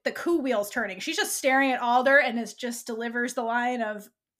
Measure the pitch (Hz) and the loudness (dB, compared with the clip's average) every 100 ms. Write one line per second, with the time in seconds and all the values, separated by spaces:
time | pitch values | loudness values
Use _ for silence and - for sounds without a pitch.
0 | 247 - 339 339 262 220 208 247 202 185 | -6 -4 0 0 2 0 -2 -4 -4 -6
1 | 302 320 359 - 277 269 269 247 240 247 | -6 -2 -2 0 2 4 4 2 2 4
2 | 262 277 262 226 220 - 247 240 - 226 | 6 6 4 -2 -6 -8 -8 -8 -8 -6
3 | 233 240 247 247 226 233 247 247 214 208 | -4 -2 -2 -2 -2 0 0 -2 -4 -6
4 | 196 _ _ _ | -12 _ _ _